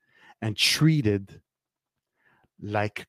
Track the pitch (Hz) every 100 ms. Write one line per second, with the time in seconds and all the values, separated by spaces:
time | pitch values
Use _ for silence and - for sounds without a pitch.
0 | _ _ - _ 110 101 - - 156 156
1 | 110 101 98 - _ _ _ _ _ _
2 | _ _ _ _ _ _ 104 104 104 -